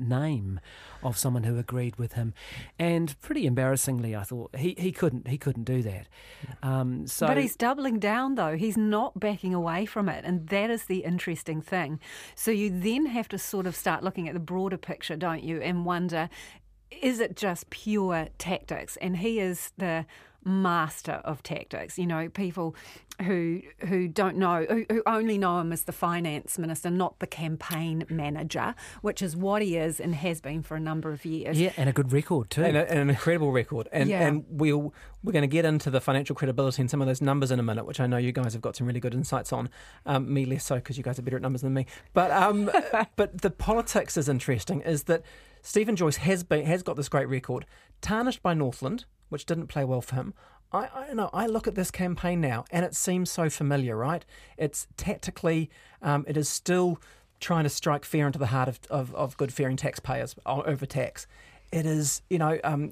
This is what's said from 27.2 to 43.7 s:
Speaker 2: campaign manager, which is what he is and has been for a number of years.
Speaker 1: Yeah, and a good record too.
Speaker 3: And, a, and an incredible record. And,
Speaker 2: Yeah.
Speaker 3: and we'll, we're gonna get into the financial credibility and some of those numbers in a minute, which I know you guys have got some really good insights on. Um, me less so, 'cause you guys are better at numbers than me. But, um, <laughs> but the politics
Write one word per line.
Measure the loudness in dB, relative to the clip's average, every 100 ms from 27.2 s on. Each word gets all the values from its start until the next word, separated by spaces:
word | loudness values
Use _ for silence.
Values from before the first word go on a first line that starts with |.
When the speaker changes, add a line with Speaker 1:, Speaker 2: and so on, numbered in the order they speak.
| -8
Speaker 2:
campaign | -6 -4 -4 -4 -4 -2 -2 -2
manager, | -2 -2 -4 -4 -2 -2 -4 -14 -6
which | -4 -2
is | -4 -2
what | 0 2
he | 2 0
is | 0 -2
and | -2
has | 0 -2 -2
been | -4 -6
for | -6 -4
a |
number | -2 -2 -4
of | -6
years. | -4 -4 0 2
Speaker 1:
Yeah, | 2 2
and | 2
a |
good | 4 4
record | 2 2 0 0
too. | 2
Speaker 3:
And, | 4 4
a, | 4
and | 4
an | 4
incredible | 4 4 4 4
record. | 2 2 -4 -2
And, | 2 2
Speaker 2:
Yeah. | 4 4
Speaker 3:
and | 2 -2
we'll, | 2 4 4 0 -8 -20 -8
we're | 0
gonna | 4 4
get | 4
into | 4 4 2
the | 2
financial | 4 2 2 0
credibility | 0 2 2 2
and | 2
some | 2
of | 2
those | 2
numbers | 2 4 4
in | 2
a |
minute, | 2 0 -4
which | 0
I | 2
know | 2
you | 2
guys | 0 -2
have | -2
got | -6 -2
some | -2
really | 0
good | -2
insights | -2 0 -2 -2
on. | -2 -4 -8 -20 -12 0
Um, | 0 2
me | 0
less | 2 -2
so, | 0 -2
'cause | -2 -6
you |
guys | -4 -4
are |
better | -2 -2
at |
numbers | 0 0
than | 0
me. | 0 -2 -8 0
But, | 2 4
um, | 6 4 4 4 2 4
<laughs> | 0 0 2
but | 0 2
the | -2
politics | 0 2